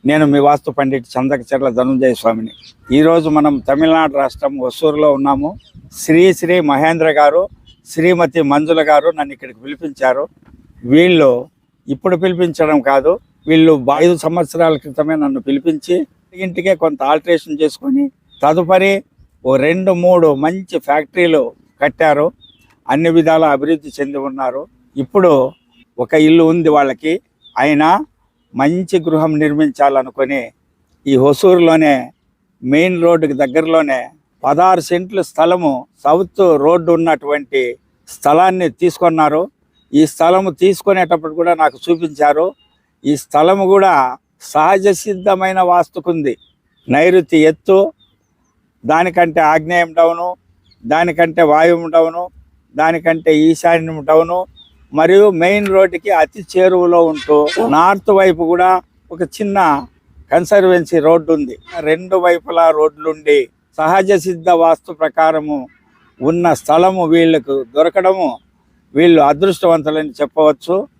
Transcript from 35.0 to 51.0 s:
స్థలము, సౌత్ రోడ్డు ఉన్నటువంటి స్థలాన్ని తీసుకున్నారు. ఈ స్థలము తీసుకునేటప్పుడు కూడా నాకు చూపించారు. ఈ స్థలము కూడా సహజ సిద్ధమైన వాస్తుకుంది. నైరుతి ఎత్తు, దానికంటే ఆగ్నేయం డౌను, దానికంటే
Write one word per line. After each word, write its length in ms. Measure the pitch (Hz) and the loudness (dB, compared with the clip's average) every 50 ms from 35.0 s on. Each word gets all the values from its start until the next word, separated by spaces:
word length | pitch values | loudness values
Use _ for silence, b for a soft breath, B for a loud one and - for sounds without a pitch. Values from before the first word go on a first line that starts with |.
| 185 180 214 196 | -6 -6 -6 -6
స్థలము, 680 | 175 - - - 160 170 180 180 175 151 135 123 123 _ _ _ _ | -6 -6 -2 -2 0 0 0 0 -2 -2 -4 -4 -10 _ _ _ _
సౌత్ 380 | 143 156 175 190 180 _ - 190 180 160 | 0 0 0 0 -4 _ 0 2 2 2
రోడ్డు 360 | 143 139 156 170 180 165 165 | 2 2 2 0 0 0 0
ఉన్నటువంటి 840 | 170 165 165 165 156 131 147 143 147 147 139 _ - 135 127 120 123 _ _ _ _ _ _ | 0 0 2 0 -2 -2 -2 -4 -4 -4 -4 _ -4 -2 -2 -2 -8 _ _ _ _ _ _
స్థలాన్ని 640 | - - - - 143 147 165 180 190 185 185 180 156 | -20 -20 -4 0 2 2 4 2 2 0 0 -4 -4
తీసుకున్నారు. 840 | 113 _ 175 175 - - 185 170 165 160 156 147 147 156 180 285 _ _ _ _ _ _ _ _ - | -4 _ -2 -2 -2 0 -2 0 0 2 0 0 0 -2 -4 -6 _ _ _ _ _ _ _ _ 0
ఈ 120 | 143 156 | 2 2
స్థలము 460 | 147 - - 165 170 180 190 196 190 | 2 0 0 0 2 2 2 0 -2
తీసుకునేటప్పుడు 840 | 151 _ 180 190 190 - - 202 196 190 180 156 175 160 156 160 156 | -4 _ 0 0 0 0 -2 -2 0 0 0 -2 -2 -4 -4 -8 -8
కూడా 200 | 170 170 175 175 | -4 -2 -2 0
నాకు 260 | 160 160 151 - 131 - 175 | 0 0 -2 -2 -6 -4 -4
చూపించారు. 680 | 170 160 170 160 147 135 151 147 143 151 170 190 185 _ _ _ _ _ _ _ _ _ - | -4 -4 -4 -10 -4 -2 0 0 0 0 -2 -4 -6 _ _ _ _ _ _ _ _ _ -4
ఈ 100 | 139 151 | -4 -4
స్థలము 500 | 139 - _ - 147 156 175 190 196 196 | -4 -6 _ 0 2 2 2 2 0 2
కూడా 520 | 185 196 196 196 190 170 143 131 127 127 - _ _ _ _ | 2 2 4 4 4 2 2 0 -2 -4 -12 _ _ _ _
సహజ 460 | - - - 147 151 170 196 196 190 | -20 -6 -2 0 2 2 2 2 2
సిద్ధమైన 720 | 202 190 - - 214 202 185 180 208 196 190 190 190 190 190 | 0 -2 -2 -4 -8 -8 -4 -2 -2 -2 -2 -2 -4 -2 -2
వాస్తుకుంది. 760 | 185 175 175 180 214 - _ - - 180 170 165 147 135 113 _ _ _ _ _ _ _ _ _ _ - | 0 0 0 -2 -4 -12 _ -10 -6 -6 -4 -4 -4 -6 -6 _ _ _ _ _ _ _ _ _ _ -2
నైరుతి 480 | 123 143 160 180 180 185 165 _ - | 0 0 2 2 2 2 0 _ 0
ఎత్తు, 540 | 160 156 156 160 _ _ - 190 190 196 - - _ _ _ _ _ _ _ _ _ _ _ _ _ _ _ _ _ - | 2 2 2 0 _ _ 2 2 2 2 0 -4 _ _ _ _ _ _ _ _ _ _ _ _ _ _ _ _ _ -4
దానికంటే 560 | 113 151 160 175 185 170 180 175 170 156 170 | -2 0 0 0 0 0 0 0 0 0 0
ఆగ్నేయం 520 | 160 151 156 160 156 160 175 175 170 165 156 | 0 2 2 0 -2 -2 -2 -2 -2 -2 0
డౌను, 440 | 170 165 170 165 170 175 180 180 _ _ _ _ _ _ _ _ _ - | 0 2 2 0 -2 -6 -8 -10 _ _ _ _ _ _ _ _ _ -6
దానికంటే 560 | 113 147 160 | -4 -2 0